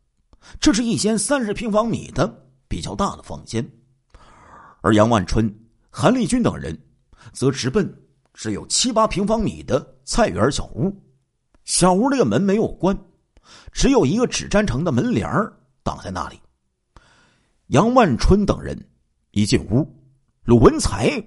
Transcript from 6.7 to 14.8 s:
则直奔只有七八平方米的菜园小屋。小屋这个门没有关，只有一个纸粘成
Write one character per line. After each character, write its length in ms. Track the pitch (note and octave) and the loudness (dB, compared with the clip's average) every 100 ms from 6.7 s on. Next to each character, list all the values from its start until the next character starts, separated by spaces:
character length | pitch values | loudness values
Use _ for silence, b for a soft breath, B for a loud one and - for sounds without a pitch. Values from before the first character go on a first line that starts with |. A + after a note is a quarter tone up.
| D#2+ _ _ _ b b | -12 _ _ _ b b
则 180 | - C3+ | -2 -2
直 180 | C3+ C#3+ | 0 -2
奔 260 | G3+ C#3+ - _ _ _ | -2 -2 -6 _ _ _
只 200 | - A2 | -12 -8
有 140 | F#2+ - | -8 -6
七 220 | - A#3+ | -2 0
八 160 | A3 G#3+ | 0 0
平 200 | - G3+ | 0 -2
方 160 | A3+ | -2
米 200 | G#3 - | -2 -6
的 360 | - B2 - _ - | -4 -4 -4 _ -6
菜 220 | - G3+ | 0 0
园 220 | F#2 A#2+ | 2 0
小 140 | - - | 0 -6
屋。 220 | - F3+ - _ _ _ _ _ _ | -4 -4 -6 _ _ _ _ _ _
小 280 | - - F3+ | -8 0 2
屋 160 | F#3 C4+ | 4 2
这 80 | C#4 | 2
个 80 | |
门 160 | C#4 G3 | 2 2
没 160 | G3 G3+ | 2 0
有 100 | D3+ | -2
关， 320 | - - F#3+ - _ _ _ b b b | -2 -2 -2 -8 _ _ _ b b b
只 200 | - A3+ | 0 2
有 160 | C4+ C3+ | 4 4
一 100 | G3+ | 2
个 100 | B3 | 0
纸 220 | - C2+ | -2 -2
粘 180 | G3+ G#3 | 0 0
成 160 | A#2+ | -2